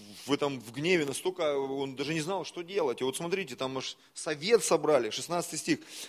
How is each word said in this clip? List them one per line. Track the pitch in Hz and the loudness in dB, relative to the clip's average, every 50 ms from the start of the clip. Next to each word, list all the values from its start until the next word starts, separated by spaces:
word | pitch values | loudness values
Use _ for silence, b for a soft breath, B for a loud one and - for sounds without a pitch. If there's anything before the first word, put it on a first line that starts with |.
| 107 104 104 - - | -18 -18 -16 -12 -2
в | - | 0
этом, | 139 139 147 143 139 127 | 2 2 2 0 0 -4
в | 110 110 | -6 -8
гневе | 117 131 147 175 185 170 147 | -6 -2 2 4 4 4 4
настолько, | 139 131 - - 190 185 - 165 151 143 139 | 0 -2 -2 -4 -4 -2 0 0 0 2 0
он | 139 135 135 139 139 135 131 | 0 -2 -2 -2 -2 -4 -4
даже | 123 143 147 160 | -4 -2 -2 -2
не | 165 | -2
знал, | 151 160 196 185 151 | -2 -2 -2 -4 -4
что | - - 175 | -6 -8 -10
делать. | 175 170 196 196 165 135 117 - | -10 -4 0 0 2 2 2 2
И | 127 | 0
вот | 131 135 - | 0 0 -2
смотрите, | 170 170 180 196 190 139 123 | -2 -2 -2 -2 -2 -6 -6
там | - 135 131 135 131 | -4 -4 -4 -4 -4
аж | 123 - - b b b b | -6 -6 -10 b b b b
совет | - - 165 156 143 143 196 233 214 - | -8 -4 -4 -4 -2 4 4 4 6 6
собрали, | - 185 156 147 147 151 131 117 107 | 4 4 4 6 6 6 6 4 2
шестнадцатый | - - 131 - 170 175 165 - - 151 | -2 -4 -4 -2 -2 -2 -2 -2 -6 -4
стих. | - - 156 - B B B B B | 0 0 0 0 B B B B B